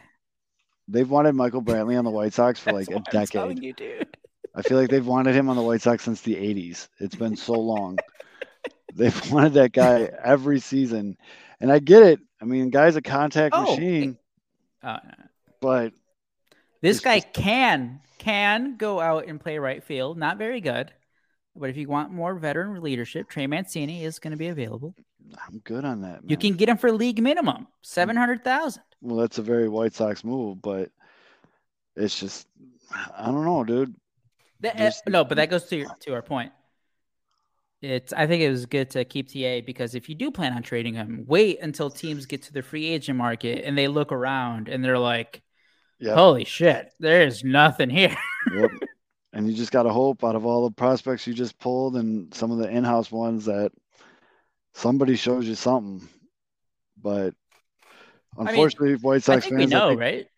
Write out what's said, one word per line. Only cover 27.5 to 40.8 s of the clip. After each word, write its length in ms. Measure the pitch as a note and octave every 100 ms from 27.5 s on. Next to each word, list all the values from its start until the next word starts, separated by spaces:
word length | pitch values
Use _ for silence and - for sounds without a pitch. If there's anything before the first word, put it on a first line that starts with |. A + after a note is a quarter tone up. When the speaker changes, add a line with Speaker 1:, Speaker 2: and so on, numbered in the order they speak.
| - - _
Speaker 2:
seven 340 | - F3 F3+ A#3
hundred 260 | A#3+ A#3+
thousand. 400 | B3+ C#4 D#4 - _ _
Speaker 1:
Well, 140 | A#2+ A2+
that's 220 | A#2 -
a 40 |
very 260 | A2 A#2 A2+
White 260 | A2 A2+
Sox 300 | - G#2+ G2
move, 360 | A2+ C3 G#2+ F#2
but 300 | G#2 F#2+ F#2 _ _ _ _ _ _ _ _ _ _ -
it's 220 | G#2 -
just, 260 | F#2+ - - _ - _ - - - G2
I 100 | A2
don't 180 | C#3+ D#3+
know, 180 | E3
dude. 300 | A2+ B2 C3+ - _ _ _ _ _ -
Speaker 2:
That, 140 | A3+ G#3+
uh, 20 |
Speaker 1:
Just 280 | G#3+ - -
Speaker 2:
no, 180 | F#3
but 120 | C3+ D3+
that 120 | D#3
goes 160 | F3 -
to 80 | D#3+
your, 120 | C#3+ -
to 120 | D3
our 60 | A#2+
point. 300 | - C3+ A2+ _ _ _ _ _ _ _ _ _ _ _ _ _
It's, 300 | C#3 B2+ -
I 140 | - D3+
think 160 | E3+
it 80 | D3
was 160 | B2+ B2
good 240 | C#3+ C3
to 140 | C3 A#2+
keep 220 | C#3 C3+
T 140 | C#3 B2+
A 160 | B2
because 320 | A#2+ B2 A#2
if 140 | B2 -
you 40 |
do 160 | D#3+ C#4
plan 220 | A3+ C3+
on 100 | A#2+
trading 320 | - A#2+